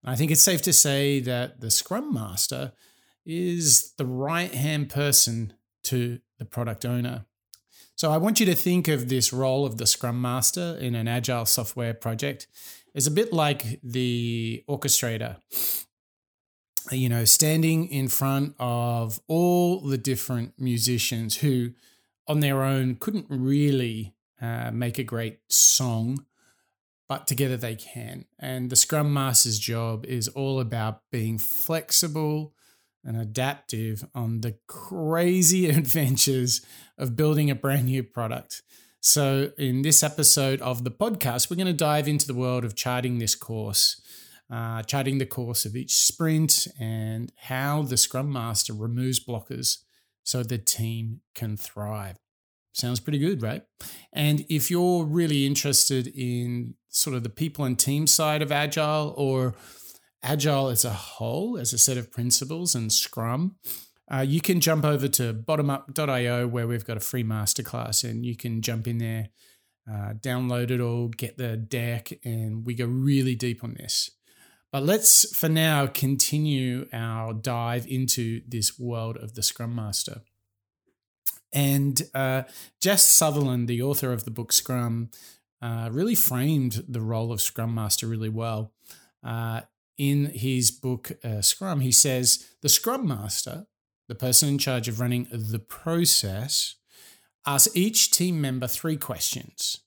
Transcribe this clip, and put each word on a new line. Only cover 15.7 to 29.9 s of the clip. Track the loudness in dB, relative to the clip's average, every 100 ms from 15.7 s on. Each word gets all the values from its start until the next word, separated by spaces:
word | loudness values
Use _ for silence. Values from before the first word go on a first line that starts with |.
| -4 -8 _ _ _ _ _ _ _ _ -10 -6
you | -2 0
know, | 2 4
standing | 4 4 4 4 2 0
in | -2 0
front | 0 0 0 -2 -4
of | -4 -2 0 -2 -2 -6 -2
all | 2 4 4 4 0
the | -2 -2
different | 0 -2 -2 -4 -4 -4
musicians | -2 0 2 2 0 -2 -4 0
who | 2 2 0 -8 _ _ _ _ -2
on | 2
their | 2 2
own | 2 2 0 -2
couldn't | -4 -4 -4
really, | -2 2 4 4 2 0 -4 -8 _ _ _
uh, | -6 -4 -4
make | -2 -2 -4
a |
great | -4 -4 -6 -10 _
song, | 4 6 6 2 0 -2 -4 -8 _ _ _ _ _ _ _ _
but | -6 -4
together | 0 0 0
they | -4
can. | -8 -12 -12 -12 -14 -18 _
And | -8 -6 0
the | 2
Scrum | 4 2 2
Master's | 2 4 4 4 0
job | -2 -2 -2